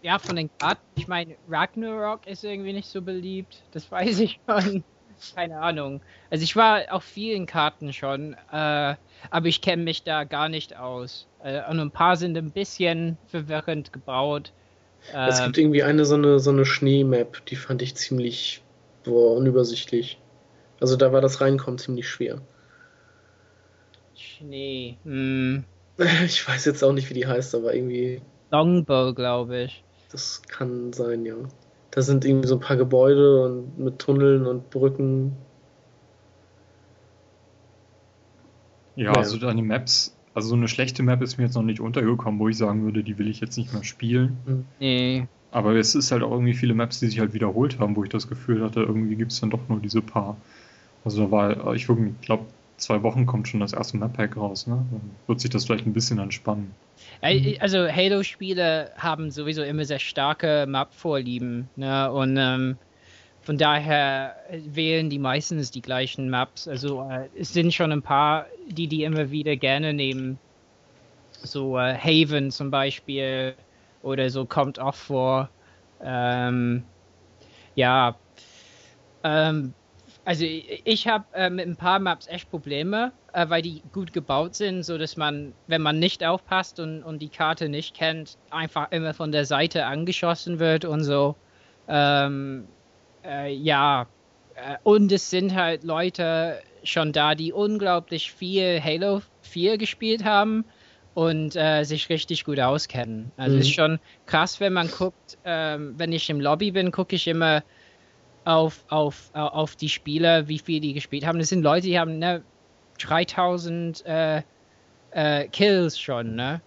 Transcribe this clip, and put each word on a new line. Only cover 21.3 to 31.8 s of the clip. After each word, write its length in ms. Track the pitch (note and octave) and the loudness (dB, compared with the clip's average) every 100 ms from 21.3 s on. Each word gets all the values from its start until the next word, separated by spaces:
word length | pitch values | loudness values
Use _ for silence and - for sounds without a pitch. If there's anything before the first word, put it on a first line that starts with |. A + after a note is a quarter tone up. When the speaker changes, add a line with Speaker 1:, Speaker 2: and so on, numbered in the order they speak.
| C3+ | 2
Speaker 2:
Reinkommen 380 | C3+ C3+ C3 B2 | 2 2 -2 -8
ziemlich 300 | - B2 - | -6 -6 -8
schwer. 320 | - A#2 C3+ C3 _ _ _ - _ _ _ _ _ _ _ _ _ _ _ _ - | -6 -6 -6 -14 _ _ _ -20 _ _ _ _ _ _ _ _ _ _ _ _ -20
Speaker 1:
Schnee, 800 | - - D3+ C#3 C#3 C3 B2 B2 | -20 -18 -14 -8 -6 -6 -8 -12
hm. 600 | D#3 C3+ C3+ C3 B2+ C#3 C3 _ _ - | -8 -2 0 2 0 0 -6 _ _ 0
Speaker 2:
<laughs> 260 | E3+ E3 | 4 4
Ich 220 | F3 - - | 2 0 -2
weiß 160 | C3 | 0
jetzt 180 | D3+ C#3 | 0 4
auch 100 | C3+ | 4
nicht, 180 | C#3 C3 | 4 0
wie 40 | |
die 120 | B2 B2+ | -4 0
heißt, 280 | B2 B2+ | 0 0
aber 200 | A#2 A#2 | -2 0
irgendwie 480 | A#2 B2+ B2 B2+ B2+ - _ _ | 0 -2 -2 -2 -4 -14 _ _
Speaker 1:
Longbow, 640 | D3 E3 F3+ D3+ C3 C3 | 2 6 4 4 2 2
glaub 360 | B2 B2 B2 A#2+ | 0 -2 -2 -2
ich. 340 | B2 B2 - _ _ _ | -4 -6 -8 _ _ _
Speaker 2:
Das 320 | C#3 - - - | -10 -10 -10 -14
kann 440 | - B2+ B2 B2 | -8 -6 -6 -8
sein, 320 | B2 A#2+ A#2 | -4 -2 -2
ja. 100 | A2+ A2+ C3 - _ _ | -6 -8 -12 -16 _ _